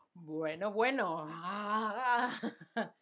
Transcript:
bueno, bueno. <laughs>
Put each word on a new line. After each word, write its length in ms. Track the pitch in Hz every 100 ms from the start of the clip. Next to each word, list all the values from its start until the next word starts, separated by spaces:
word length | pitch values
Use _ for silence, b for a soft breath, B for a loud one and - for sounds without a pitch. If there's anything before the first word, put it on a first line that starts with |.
| B
bueno, 580 | 175 156 156 160 160 202
bueno. 540 | 208 240 269 190 160 156
<laughs> 1700 | 165 175 202 208 214 220 208 254 240 247 - 226 - - - 190 -